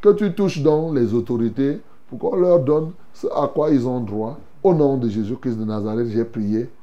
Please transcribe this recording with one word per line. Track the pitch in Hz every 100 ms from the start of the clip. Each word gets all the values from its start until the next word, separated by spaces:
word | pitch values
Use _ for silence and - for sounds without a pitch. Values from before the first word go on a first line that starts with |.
que | 208
tu | 202 208
touches | 170 196 147
donc | 147 151 165 143
les | 113
autorités | 117 107 120 117 101 139 160 - - -
pour | 117
qu'on | - 190
leur | 180 175
donne | 131 151 160 - -
ce | - -
à | - 139
quoi | - 151
ils | 143 123
ont | 127
droit. | 113 104 110 151 - -
Au | 196
nom | 165 143 135
de | 120
Jésus-Christ | 104 104 127 127 113
de | 107
Nazareth, | 107 104 110 120
j'ai | 107 113
prié. | 117 104 110 127 -